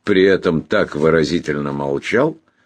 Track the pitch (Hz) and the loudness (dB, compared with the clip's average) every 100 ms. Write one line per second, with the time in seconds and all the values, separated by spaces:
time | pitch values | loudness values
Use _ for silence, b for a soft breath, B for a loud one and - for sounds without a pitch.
0 | - 92 98 90 92 80 - 104 82 73 | -2 2 4 2 0 -2 -2 -2 -2 0
1 | 78 80 73 82 - 73 71 71 69 69 | 2 2 2 -2 -4 -6 -6 -6 -4 -6
2 | - 110 156 - _ _ | -2 0 0 -4 _ _